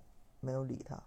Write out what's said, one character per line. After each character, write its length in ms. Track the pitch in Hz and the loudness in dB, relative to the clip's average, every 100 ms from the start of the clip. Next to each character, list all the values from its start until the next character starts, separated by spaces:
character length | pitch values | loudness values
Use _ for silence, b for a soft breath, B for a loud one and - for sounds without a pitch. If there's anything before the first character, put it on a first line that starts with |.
| - - - - | -8 -18 -18 -2
没 140 | 131 | 2
有 100 | 131 | 4
理 220 | 131 - | 4 0
她， 180 | - - | -2 -6